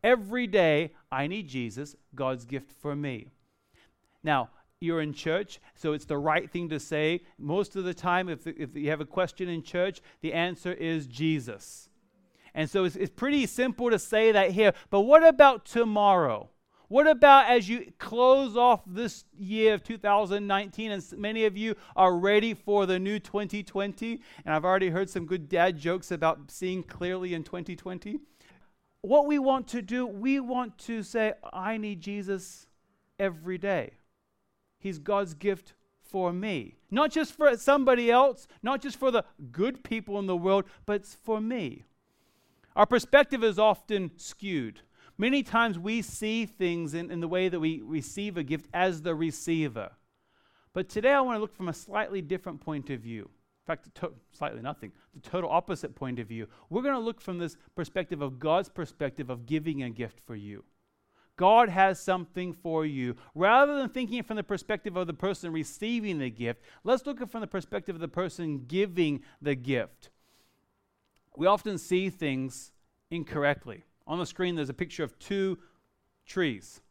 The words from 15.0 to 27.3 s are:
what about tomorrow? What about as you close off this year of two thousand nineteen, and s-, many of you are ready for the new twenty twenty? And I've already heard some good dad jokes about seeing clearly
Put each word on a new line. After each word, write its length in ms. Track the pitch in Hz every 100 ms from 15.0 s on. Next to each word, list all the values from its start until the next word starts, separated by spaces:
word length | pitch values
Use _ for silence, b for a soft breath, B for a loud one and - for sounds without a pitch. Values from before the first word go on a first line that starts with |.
what 220 | 220 311
about 420 | 330 277 285 262 -
tomorrow? 840 | 233 233 208 202 185 147 107 - _ _ b b
What 180 | 240 311
about 460 | 269 285 277 233
as 180 | 247 190
you 240 | 240 - -
close 580 | - 233 254 269 262 220
off 240 | 247 226 190
this 360 | 185 233 - _ 156
year 380 | 196 214 220 208
of 80 |
two 160 | - 226
thousand 480 | 208 202 196 202 202
nineteen, 440 | 196 202 - 220
and 100 | 202
s-, 120 | -
many 320 | - 208 220 220
of 100 | 196
you 200 | 220 - B -
are 220 | 185 175
ready 360 | 196 208 226
for 320 | 208 - 202 185
the 140 | 185
new 200 | 190 208
twenty 440 | - 202 208 208
twenty? 560 | 196 196 202 196 226 233 B B
And 100 | -
I've 120 | 156 180
already 240 | 190 190
heard 200 | 170 190
some 160 | 190 160
good 220 | 180 147
dad 300 | 175 180 160
jokes 340 | 165 180 -
about 400 | 170 160 156 135
seeing 300 | - 185 185
clearly 520 | 160 - 180 185 185